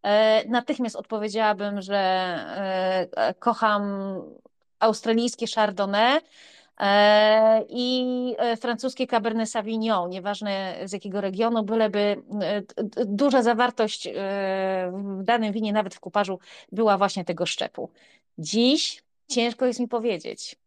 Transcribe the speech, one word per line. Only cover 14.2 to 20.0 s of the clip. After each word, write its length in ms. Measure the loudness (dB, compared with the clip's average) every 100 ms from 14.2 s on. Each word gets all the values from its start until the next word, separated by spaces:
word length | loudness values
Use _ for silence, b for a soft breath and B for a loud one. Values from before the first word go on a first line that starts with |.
| -4 -4 -2 -2 -2 -2 -4 -6 -8 -6
w 40 |
danym 300 | 0 0 0
winie, 200 | -2 -2
nawet 220 | 0 -2 -6
w 40 |
kuparzu, 400 | -4 -2 -2 -4 B B B
była 260 | 0 2 4
właśnie 280 | 2 0 -6
tego 200 | -4 -4
szczepu. 440 | -4 -6 -6 -12 b b b b -14
Dziś 680 | -4 2 4 2 -2 -8 _ _ _
ciężko 380 | -2 -2 0 -2
jest 140 | 0
mi 80 | -4
powiedzieć 680 | -2